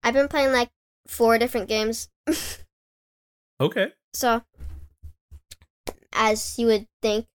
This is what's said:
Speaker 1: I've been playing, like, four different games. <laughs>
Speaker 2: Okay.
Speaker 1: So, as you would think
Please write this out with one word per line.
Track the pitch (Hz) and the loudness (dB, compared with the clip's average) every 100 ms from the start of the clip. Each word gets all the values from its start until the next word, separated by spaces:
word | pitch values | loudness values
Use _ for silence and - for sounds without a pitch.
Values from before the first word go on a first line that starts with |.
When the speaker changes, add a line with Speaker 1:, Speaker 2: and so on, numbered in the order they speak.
Speaker 1:
I've | 233 | 2
been | 254 277 | 2 2
playing, | 311 269 | 2 2
like, | 254 240 _ _ _ _ | 2 0 _ _ _ _
four | - 226 226 | 2 4 4
different | 240 240 185 | 2 -2 -2
games. | 220 214 226 - _ - | -2 -2 -4 -10 _ -4
<laughs> | 320 - - - _ _ _ _ _ _ _ _ _ | -4 -4 -12 -16 _ _ _ _ _ _ _ _ _
Speaker 2:
Okay. | 139 214 196 _ _ | -2 0 -4 _ _
Speaker 1:
So, | - 254 233 - _ - - - _ - - _ - _ - _ _ - - _ | -4 0 0 -4 _ -14 -14 -18 _ -20 -20 _ -20 _ -20 _ _ -16 -16 _
as | - 220 214 - - | -2 0 0 -4 0
you | 233 | 2
would | 214 214 _ | 2 0 _
think | 220 214 233 | -2 -2 -4